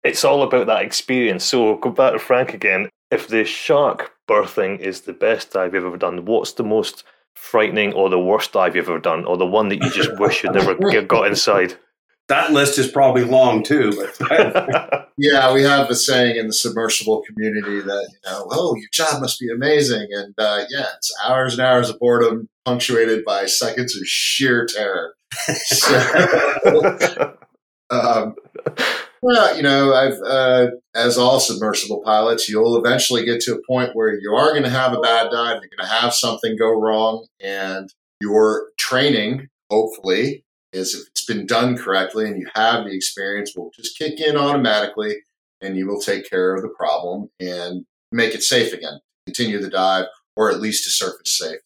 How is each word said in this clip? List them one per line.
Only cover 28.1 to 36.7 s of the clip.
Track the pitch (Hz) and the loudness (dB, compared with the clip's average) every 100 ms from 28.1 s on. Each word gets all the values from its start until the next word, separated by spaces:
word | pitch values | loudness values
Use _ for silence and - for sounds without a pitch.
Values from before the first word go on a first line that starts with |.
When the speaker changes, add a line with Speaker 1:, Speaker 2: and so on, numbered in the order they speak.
| 113 110 - - - - - - - - _ | 0 -2 -10 -18 -8 -8 -4 -4 -4 -10 _
Speaker 2:
well, | 247 240 208 - | 2 4 4 2
you | |
know, | 143 139 139 | 2 4 4
I've, | 131 139 139 - | 4 4 0 -2
uh, | 135 131 127 123 - _ 117 | 2 4 4 4 0 _ -2
as | 120 120 | 0 4
all | 123 131 | 4 4
submersible | - 98 107 101 101 104 | 2 -2 -4 -4 -4 -6
pilots, | 110 107 113 113 104 | 0 2 2 0 -2
you'll | 107 117 120 | 2 2 2
eventually | 117 131 - 120 117 | 2 2 0 0 0
get | 117 | -2
to | 123 113 | -2 -6
a | - | -2
point | 127 123 113 | -2 -2 0
where | 110 101 | -2 -2
you | 101 | -2
are | 110 151 | 2 2
gonna | 147 127 | 2 0
have | 131 127 | 0 0
a | 120 | 0
bad | 117 113 113 | 0 2 0
dive, | 117 117 113 | -2 -2 -4
you're | 101 - | -8 -12
gonna | 92 | -4
have | 113 120 | -2 0
something | 117 117 110 113 110 | -2 -4 -4 -4 0
go | 113 | 0